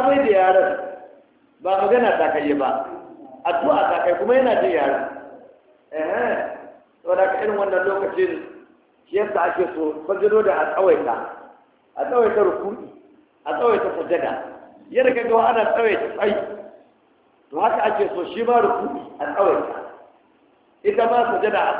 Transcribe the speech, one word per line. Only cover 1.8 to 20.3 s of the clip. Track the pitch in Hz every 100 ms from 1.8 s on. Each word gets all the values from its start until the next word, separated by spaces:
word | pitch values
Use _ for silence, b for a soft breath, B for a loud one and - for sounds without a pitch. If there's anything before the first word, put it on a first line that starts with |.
magana | 202 240 220 -
ta | 156
kai | 151 147
ba. | 143 127 - - - - - - -
Addu'a | 170 175 294 - -
ta | 170
kai, | 147 175
kuma | 208
yana | 262 247 202
jin | 185
yaran. | 160 139 135 - - - - - - _ _ _
Ehe. | 151 160 214 240 170 - - - - _ _
Saboda | 170 185
haka | 190 220
irin | 214 202
wannan | 196 180 190
lokacin, | 196 196 170 180 156 - - - _ _ _ _
shi | 196
yasa | 208 185
ake | 175 185 175
so | 160 151 151 -
sajado | 185 202 214
da | 190
a | 165 -
tsawaita. | 175 190 151 123 113 - - - - _ _ _ -
A |
tsawaita | 143 247 220 208
ruku'i, | 190 - 202 - - - - _ _ _ 147
a |
tsawaita | - 240 208 185
sajada. | 175 - 170 - - - - - - -
Yadda | 226 254
ka | 233
ga | 233 226
ana | 226 226 220
tsawaita | - 226 180 -
tsayi, | - 208 208 - - - - _ _ _ _ _ _ _
to, | 151
haka | 220 -
ake | 220 202 196
so | 175 165
shi | 180
ma | 233 240
ruku'i | 202 - - - - -
a |
tsawaita. | 147 196 185 135 - - - - - _ _